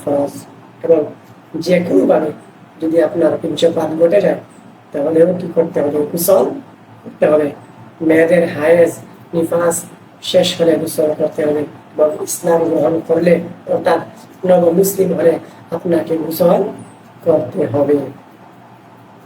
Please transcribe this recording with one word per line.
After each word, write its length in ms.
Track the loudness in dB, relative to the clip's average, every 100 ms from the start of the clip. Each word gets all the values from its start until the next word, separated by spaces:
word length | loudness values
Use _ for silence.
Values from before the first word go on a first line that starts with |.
ফরজ, 280 | -2 -2 -2 -8 -18 -20 -20 -6
এবং 160 | 0 2 0 -8 -20 -20 -12 -8
যে 120 | 0 0 2
কোনোভাবে 420 | 2 2 2 0 -8 -16 -20 -20 -8
যদি 160 | -2 0 0
আপনার 260 | 0 0 0
বীর্যপাত 480 | -4 -2 0 0 -4 0
ঘটে 200 | 2 4 2
যায় 140 | -2 -8 -20 -20 -20 -12
তাহলেও 360 | -6 0 4 4 2
কি 80 | -2 -2
করতে 220 | -2 -2
হবে? 140 | -2 -2 -4
গোসল 320 | -2 2 2 2 -4 -14 -20 -20 -20
করতে 220 | -20 -2 0
হবে। 180 | 2 0 -6 -18 -20 -20 -6 0
মেয়েদের 360 | 2 4 2 0
হায়েজ 380 | 0 2 4 4 0 -16 -20 -8
নিফাস 420 | -4 -2 0 0 -2 -8 -18 -20 -14 -2
শেষ 180 | 0 0 2
হলে 140 | 2 2
গোসল 280 | -2 -2 -2 0
করতে 200 | -4 -2 -2
হবে, 160 | -2 -4 -10 -12
এবং 140 | 0 0 0 -8
ইসলাম 340 | -4 0 0 0
গ্রহণ 240 | 0 0 -2 -2
করলে 240 | 0 2 2 -2 -12 -4
অর্থাৎ 280 | -2 0 -2 -2 -16 -20 -6 2
নব 140 | 4 4 2
মুসলিম 300 | 2 0 -2 2
হলে 140 | 0 0 -4 -20 -12 -8
আপনাকে 380 | -2 -2 -2 -4
গোসল 360 | -4 0 2 2 -2 -8 -16 -20 -20 -6
করতে 380 | -2 0 -2 -6 -4
হবে 240 | -2 0 0 -2 -12 -20 -20 -20 -20 -20 -20 -20 -20 -20 -20